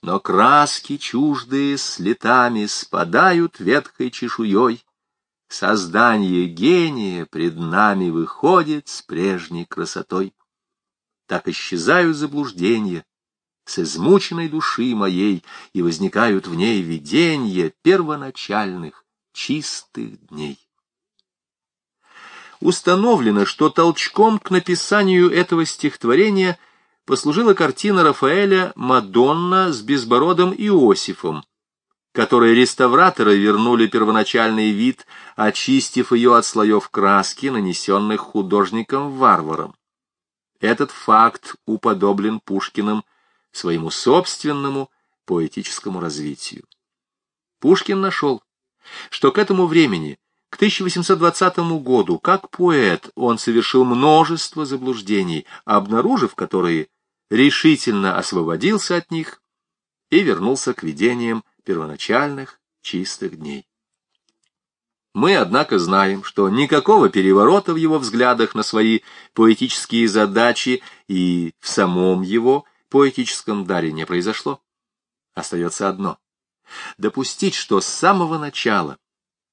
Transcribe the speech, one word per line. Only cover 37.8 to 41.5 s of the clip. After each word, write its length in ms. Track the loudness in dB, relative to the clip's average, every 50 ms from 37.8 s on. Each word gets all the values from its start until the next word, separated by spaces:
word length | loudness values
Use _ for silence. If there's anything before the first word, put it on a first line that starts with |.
| -2 -2 0 0 0 -2 -4 -4
художником-варваром. 1600 | -6 -6 -4 -4 -2 0 2 0 0 0 -2 -6 -6 _ -4 -4 -4 -6 -4 0 4 4 4 4 0 -4 -6 -6 -8 -10 -12 _ _ _ _ _ _ _ _ _ _ _ _ _ _ _ _ _
Этот 300 | 0 0 0 0 0 -4
факт 640 | -4 -12 0 2 4 6 6 4 2 -2 _ -18